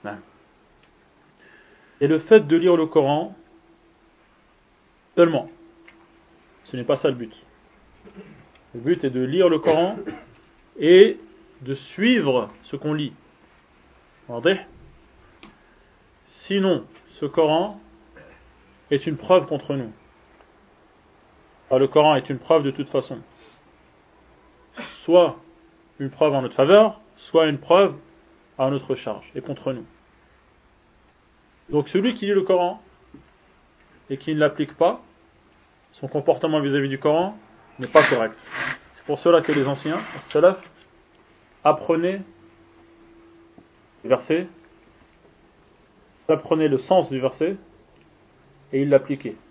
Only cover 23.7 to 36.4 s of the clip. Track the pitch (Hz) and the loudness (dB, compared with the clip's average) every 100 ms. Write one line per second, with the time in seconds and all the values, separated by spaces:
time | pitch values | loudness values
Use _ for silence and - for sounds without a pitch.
23.7 | _ _ _ _ _ _ _ _ _ _ | _ _ _ _ _ _ _ _ _ _
24.7 | - - - - 175 165 - - _ _ | -20 -20 -18 2 4 4 -2 -20 _ _
25.7 | _ _ _ 139 - 156 139 127 - 139 | _ _ _ -10 0 0 0 -4 0 6
26.7 | 202 220 220 _ _ - 165 160 143 - | 6 6 0 _ _ -2 0 2 -2 2
27.7 | 175 196 139 - _ _ _ _ - 131 | 2 2 -2 -20 _ _ _ _ -4 -4
28.7 | 139 135 131 - 104 - - - 135 - | -4 -6 -8 -8 -12 -12 -16 -14 -10 -10
29.7 | 127 - _ _ _ _ _ _ _ _ | -10 -14 _ _ _ _ _ _ _ _
30.7 | _ _ _ _ _ _ _ _ _ _ | _ _ _ _ _ _ _ _ _ _
31.7 | 147 147 185 214 247 202 202 185 185 175 | -4 -2 -2 -2 -4 -2 -2 0 0 0
32.7 | 208 - _ _ - _ _ _ _ _ | -6 -18 _ _ -20 _ _ _ _ _
33.7 | _ _ _ _ 135 - 156 151 147 143 | _ _ _ _ -12 -6 0 0 -2 -8
34.7 | - 165 233 - _ _ _ _ _ _ | 0 -2 -2 -14 _ _ _ _ _ _
35.7 | _ _ _ 135 151 139 147 | _ _ _ -8 -6 -2 -2